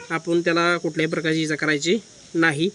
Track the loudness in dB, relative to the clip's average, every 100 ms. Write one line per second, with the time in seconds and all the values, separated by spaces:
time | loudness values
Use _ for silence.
0 | -6 -6 0 0 2 2 2 0 -2 -2
1 | -2 0 0 0 -2 -2 0 0 2 0
2 | -2 -20 -4 2 2 2 -2